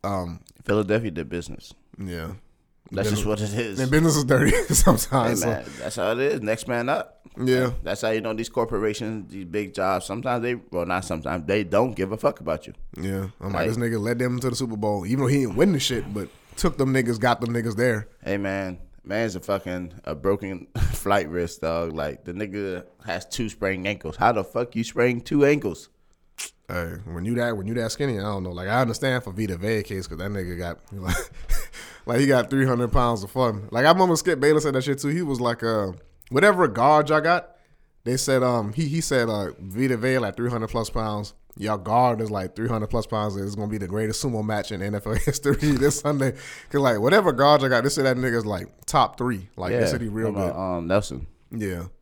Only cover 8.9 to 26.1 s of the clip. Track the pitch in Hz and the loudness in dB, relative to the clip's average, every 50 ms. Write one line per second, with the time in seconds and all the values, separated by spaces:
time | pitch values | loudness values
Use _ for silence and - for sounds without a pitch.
8.9 | 107 - 120 107 110 110 92 - - 98 95 85 82 107 104 92 - - 95 95 | -2 -2 -6 -6 -6 -8 -10 -12 -14 -14 -12 -6 -4 -4 -4 -4 -4 -4 0 0
9.9 | 95 90 - - 95 113 - 131 120 120 113 123 123 117 - - - 90 85 87 | 0 -2 -2 -6 -10 -6 -4 -4 -2 -2 -2 -4 -6 -6 -8 -8 -4 -4 -2 -2
10.9 | 90 90 92 - 85 80 73 64 78 90 78 76 95 107 104 85 - 101 120 131 | -2 -4 -2 -4 -6 -6 -4 -4 -6 -6 -2 0 0 0 0 2 2 2 2 2
11.9 | 107 90 95 95 104 110 - 143 - - - - 80 78 - - - - - - | 0 -4 -4 -4 -4 0 0 -2 -2 -2 -4 -4 -4 -4 -6 -14 -16 -14 -14 -14
12.9 | - - 85 98 95 95 95 95 - _ - 98 98 - 80 - 113 113 120 117 | -10 -8 -6 -6 -4 -4 -6 -8 -12 _ -10 -6 -4 -2 -2 0 0 0 -2 -2
13.9 | 113 110 101 113 120 117 127 123 123 123 120 131 117 - 135 120 110 104 104 107 | -2 -2 -2 -2 -2 0 0 -2 -2 -2 -2 -2 -2 -2 -4 -4 -4 -2 -2 0
14.9 | 104 101 87 92 120 135 139 120 139 143 131 113 90 - 160 202 180 143 - - | 0 0 0 -2 0 0 2 2 2 2 2 0 4 4 4 4 4 2 0 0
15.9 | 131 113 98 98 101 104 95 - - - _ _ - - - 180 - - 135 131 | -2 -2 -4 -6 -6 -8 -8 -8 -12 -20 _ _ -8 0 0 0 2 2 0 2
16.9 | 131 131 123 117 120 110 107 123 117 117 123 117 117 120 113 117 104 98 120 127 | 4 2 2 2 0 0 2 2 2 2 0 -2 -2 -2 -2 -2 0 2 2 2
17.9 | 117 107 104 - - _ - - 98 101 98 98 95 98 98 95 92 85 - - | 2 0 -4 -10 -16 _ -6 -4 -4 -4 -2 -4 -4 -4 -4 -6 -8 -12 -14 -18
18.9 | - - _ - 98 107 117 113 90 90 - - 101 98 - 90 90 90 90 85 | -20 -20 _ -6 -4 -2 -2 -2 -4 -6 -4 -2 -4 -2 -2 -6 -6 -6 -8 -10
19.9 | 82 92 _ - 78 73 73 95 98 104 107 95 95 90 - - _ - - - | -12 -14 _ -10 -10 -2 0 0 0 0 -2 -8 -10 -10 -12 -10 _ 0 2 2
20.9 | - - - 101 101 101 87 76 82 87 87 82 - - - 80 82 85 85 82 | 0 -2 0 2 2 2 0 0 -2 -2 -2 -4 -4 -6 -4 -2 -2 -2 -2 -4
21.9 | 78 80 76 76 73 - _ - 87 92 107 101 95 104 101 98 90 87 90 - | -4 -4 -6 -6 -6 -10 _ -12 -8 -8 -8 -8 -6 -8 -6 -6 -6 -8 -10 -14
22.9 | _ _ - - 85 90 - - - - 120 107 - - - 95 95 92 92 101 | _ _ -10 -8 -8 -8 -8 -10 -6 -6 -6 -6 -4 -4 -2 -2 -2 -2 -2 -4
23.9 | 104 90 - 80 78 - - 113 120 107 92 - - 117 123 120 - 113 113 - | -4 -4 -6 -10 -4 2 2 2 2 2 -2 -4 -4 -4 -4 -4 -4 -6 -6 -4
24.9 | - - 120 127 123 120 120 - 156 143 143 139 151 147 139 104 82 - - _ | 0 2 2 2 2 -2 -4 -2 2 4 6 6 4 2 0 -4 -6 -6 -14 _
25.9 | _ _ _ _ | _ _ _ _